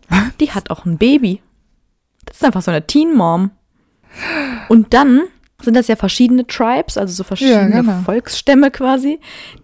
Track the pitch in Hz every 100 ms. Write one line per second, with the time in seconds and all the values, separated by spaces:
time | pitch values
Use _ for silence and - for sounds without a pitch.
0 | _ 175 226 - 302 202 - - 175 165
1 | 233 285 226 185 _ _ _ _ _ _
2 | _ _ - - 294 190 175 160 156 294
3 | 320 294 170 170 196 - _ _ _ _
4 | _ - - 330 277 240 - 226 208 233
5 | 285 254 370 _ _ _ - 233 233 226
6 | 190 - 247 254 247 - 226 262 339 -
7 | 202 180 185 190 269 220 196 220 233 185
8 | 180 214 - - - 277 277 - 262 262
9 | 269 311 - - - -